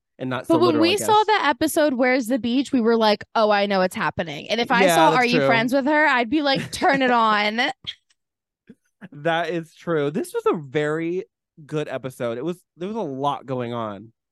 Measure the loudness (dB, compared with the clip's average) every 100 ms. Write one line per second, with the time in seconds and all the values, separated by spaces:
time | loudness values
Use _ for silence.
0 | _ -10 -6 -6 -2 2 2 2 2 0
1 | 2 2 2 0 0 -2 -2 0 0 2
2 | 0 0 0 -4 -2 -2 0 0 2 2
3 | 2 0 -2 0 2 2 2 2 0 -2
4 | -6 -4 -8 -8 -6 -4 2 4 6 6
5 | 6 4 2 2 4 2 2 0 2 2
6 | 4 2 0 0 0 -2 -4 -2 2 2
7 | 2 4 4 2 0 -2 -4 -4 -14 -18
8 | _ _ _ _ _ _ _ -20 _ _
9 | -20 -6 -2 -2 -2 -6 -8 -14 -4 -2
10 | 0 -4 -6 -4 -2 -2 -4 -2 -2 -2
11 | -4 -6 -8 _ _ _ -10 -8 -6 -8
12 | -10 -8 -6 -6 -8 -10 _ -12 -10 -8
13 | -8 -4 -4 -4 -6 -6 -6 -6 -8 -10
14 | -16 _ _